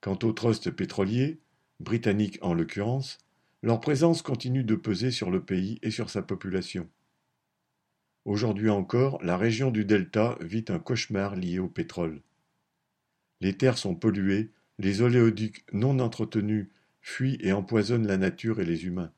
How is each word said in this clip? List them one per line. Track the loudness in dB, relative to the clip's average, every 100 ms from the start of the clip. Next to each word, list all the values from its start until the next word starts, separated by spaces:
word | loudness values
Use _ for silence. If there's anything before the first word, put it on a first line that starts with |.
Quant | -4 0
aux | 0
trusts | 0 0 0 -2
pétroliers, | -4 -6 -2 0 2 0 -2 _ _ _ _
britanniques | -4 0 2 2 0 -2
en | 0
l'occurrence, | 0 0 -2 -2 -2 -4 -12 _ _ _ _
leur | 0 0
présence | 2 4 4 4
continue | 0 -4 0 0
de | 2 0
peser | 0 -2 -2
sur | -2 -2
le | -2
pays | 0 -2 -2 -4
et | -6
sur | -4 -6
sa | -6
population. | -6 -6 -4 -4 -4 -8 -10 _ _ _ _ _ _ _ _ _ _ _ _ _
Aujourd'hui | -4 0 0 2 2
encore, | 2 2 2 2 0
la | -2 2
région | 2 2 0
du | 0
delta | 4 2 2 0 0 0
vit | -6 -6 -4
un | -6
cauchemar | -2 -4 -2 -2 -2
lié | -4 -4 -2
au | -4
pétrole. | -4 -8 -4 -4 -6 _ _ _ _ _ _ _ _ _ _ _ _
Les | -4 2
terres | 2 2
sont | -2 0
polluées, | 2 2 2 2 0 _ _ -2
les | -2 2
oléoducs | 4 6 6 4 -6 -8 -8
non | -2 2 2
entretenus | 0 -2 -2 -2 0 -2 -4 _ _ _
fuient | -12 -2 -2 0
et | 0
empoisonnent | 0 2 0 2 2 2
la | 2
nature | 0 0 -4 -2
et |
les | 0 -2 -2
humains. | -6 -6